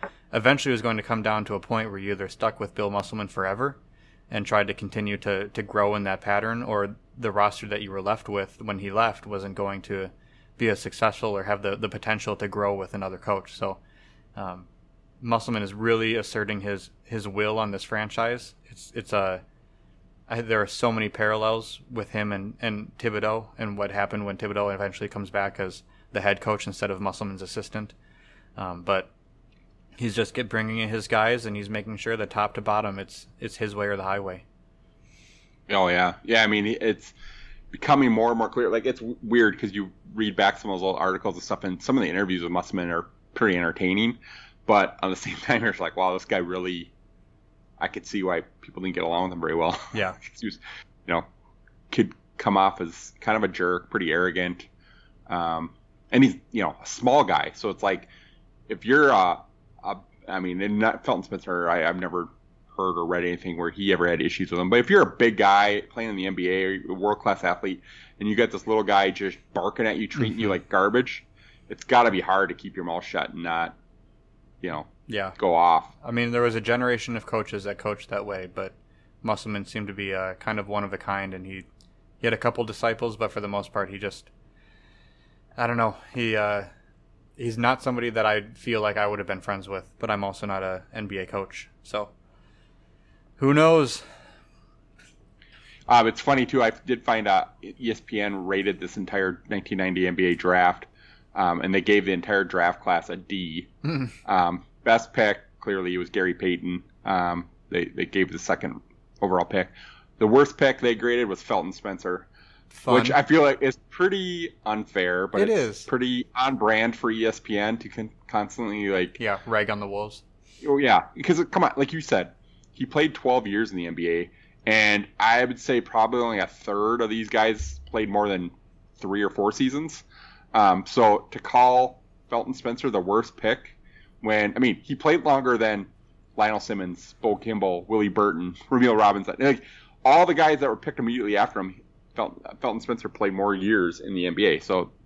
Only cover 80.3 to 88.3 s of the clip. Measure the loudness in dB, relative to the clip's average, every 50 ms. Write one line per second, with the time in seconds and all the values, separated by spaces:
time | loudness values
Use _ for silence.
80.3 | -8 -8 -6 -6 -4 -4 -4 -4 -4 -4 -4 -4 -8 -10 -6 -6 -4 -4 -4 -8
81.3 | -10 -12 -12 -14 -14 -14 -16 -18 _ _ -20 _ _ _ _ _ _ _ -2 -2
82.3 | -2 0 -2 -2 -2 -2 -6 -6 -6 -2 -2 -2 -2 -2 -4 -6 -4 -4 -6 -4
83.3 | -4 -6 -8 -4 -6 -6 -6 -4 -4 -4 -4 -4 -8 -8 -8 -10 -10 -10 -20 _
84.3 | _ _ _ _ _ _ _ _ _ -20 _ _ _ _ _ -20 _ _ _ _
85.3 | _ _ _ _ _ -4 -2 0 0 0 0 0 -2 -6 -16 -12 -6 -4 -2 0
86.3 | 0 0 0 0 -2 -2 -4 -8 -16 _ _ _ _ _ _ _ _ _ _ _
87.3 | _ -8 -8 -6 -4 2 2 2 2 2 0 -4 -2 -2 -2 -2 0 2 2 2